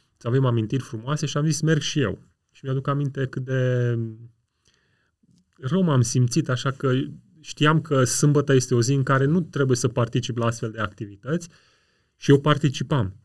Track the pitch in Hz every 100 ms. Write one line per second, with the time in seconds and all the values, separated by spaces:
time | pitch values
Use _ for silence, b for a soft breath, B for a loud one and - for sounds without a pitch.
0 | B _ 117 131 131 117 110 135 - 113
1 | 120 147 147 151 156 151 156 156 - 151
2 | 107 95 - _ _ _ 135 135 139 143
3 | 143 135 131 135 127 131 127 123 120 117
4 | 113 110 117 _ _ _ _ _ _ _
5 | _ _ _ _ _ _ 131 185 175 131
6 | 117 131 123 170 139 127 135 135 135 127
7 | 147 - _ _ - - 147 160 - 135
8 | 123 - 147 147 143 135 - 120 117 139
9 | 135 135 139 180 - 143 135 123 123 120
10 | 117 131 117 117 117 120 113 110 104 -
11 | 104 98 123 175 175 b b b b b
12 | b _ - 139 151 147 147 - 127 143
13 | 95 -